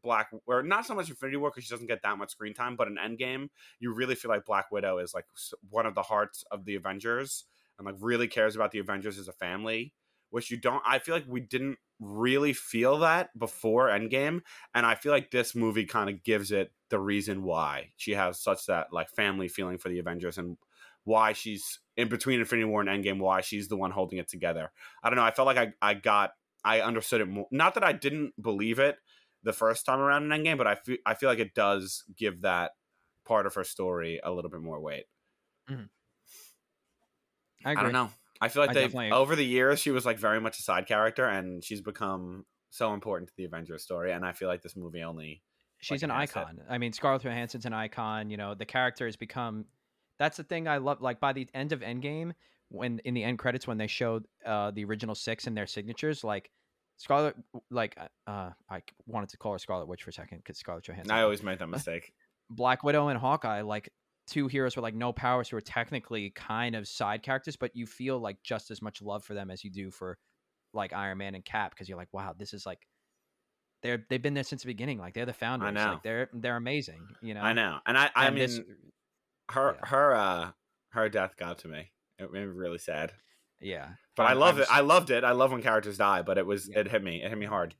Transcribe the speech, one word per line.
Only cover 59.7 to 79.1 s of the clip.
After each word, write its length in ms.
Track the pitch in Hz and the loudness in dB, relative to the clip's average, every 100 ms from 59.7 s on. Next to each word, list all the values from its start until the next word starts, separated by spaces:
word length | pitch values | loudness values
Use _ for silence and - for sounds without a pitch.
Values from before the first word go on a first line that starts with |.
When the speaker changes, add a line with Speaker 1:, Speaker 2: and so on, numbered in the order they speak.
| 92 78 | -6 -6
Speaker 2:
Witch 160 | 87 | -10
for 80 | - | -12
a 20 | |
second, 320 | 95 82 85 | -14 -14 -16
'cause 140 | - - | -16 -14
Scarlett 260 | - 85 | -10 -12
Johansson. 280 | - 87 90 | -12 -12 0
Speaker 1:
I 100 | 113 | 4
always 200 | 110 104 | 4 2
made 180 | 101 92 | -4 -6
that 80 | 85 | -6
Speaker 2:
<laughs> 180 | 87 73 | -6 -6
Speaker 1:
mistake. 260 | 85 - _ _ _ _ | -8 -10 _ _ _ _
Speaker 2:
Black 320 | 117 123 127 | -2 0 2
Widow 260 | 143 147 147 | 2 2 2
and 100 | 127 | 0
Hawkeye, 440 | 131 156 120 104 | 2 0 0 -4
like, 300 | 107 107 - _ _ _ - | -4 -6 -8 _ _ _ -6
two 220 | 147 135 | -2 -2
heroes 280 | 135 127 123 | 0 0 -2
with, 60 | |
like, 120 | 117 | -6
no 180 | 110 120 | -2 -4
powers 360 | 120 127 127 117 | 0 0 0 0
who 80 | 113 | -8
are 40 | |
technically 680 | - - 117 135 - 113 101 | -4 -4 -4 -6 -6 -6 -6
kind 440 | - - 110 120 | -10 -6 -4 -2
of 120 | 113 101 | -4 -8
side 340 | - 104 107 | -6 -4 -4
characters, 340 | 135 135 - - | -4 -4 -4 -8
but 180 | 123 | -8
you 120 | 120 113 | -6 -12
feel, 320 | - 127 131 | -8 -4 -4
like, 240 | 110 98 | -4 -10
just 280 | - 110 - | -8 -8 -8
as 120 | 104 | -12
much 180 | 107 - | -12 -10
love 240 | 104 101 | -10 -10
for 80 | - | -8
them 180 | 104 98 | -10 -8
as 140 | 92 | -12
you 60 | 104 | -12
do 200 | 95 95 | -10 -12
for, 280 | - 92 87 _ _ _ _ _ | -10 -10 -12 _ _ _ _ _
like, 180 | 107 98 | -6 -6
Iron 240 | 95 98 95 | -4 -6 -6
Man 160 | 98 95 | -8 -10
and 80 | |
Cap, 300 | - 110 98 - | -6 -4 -4 -8
'cause 120 | 95 | -14
you're 80 | 92 | -14
like, 160 | 87 | -12
"Wow, 220 | 95 98 | -10 -10
this 180 | 82 101 | -12 -14
is, 140 | 104 98 | -12 -12
like, 200 | 87 _ _ _ _ _ _ _ _ _ _ | -14 _ _ _ _ _ _ _ _ _ _
they're, 240 | 120 120 107 | -4 -4 -2
they've 100 | 127 | -2
been 140 | 139 | 0
there 100 | 143 | -2
since 180 | 131 135 | -4 -8
the 40 | 127 | -8
beginning, 320 | 107 127 120 | -8 -6 -6
like, 160 | 87 | -8
they're 100 | 113 | -8
the 80 | 120 | -8
founders, 400 | 117 117 127 101 | -4 -4 -2 -2
Speaker 1:
know. 200 | 104 107 | 0 0
Speaker 2:
like, 100 | 85 | 0
they're, 260 | 110 113 127 | -4 -4 -4
they're 220 | 120 120 120 | -4 -4 -4
amazing," 520 | 120 147 135 80 85 - | -2 -4 -6 -14 -20 -14
you 100 | 113 | -10
know? 80 | 104 | -2
Speaker 1:
I 100 | 107 | 2
know, 240 | 113 104 76 - | 2 0 -2 2
and 100 | 127 | 4
I, 140 | 143 | 6
I 120 | 120 139 | 6 4
Speaker 2:
And 80 | |
Speaker 1:
mean, 80 | 139 | 4
Speaker 2:
this 180 | 131 120 - 104 - _ _ | 0 -2 -8 -20 -20 _ _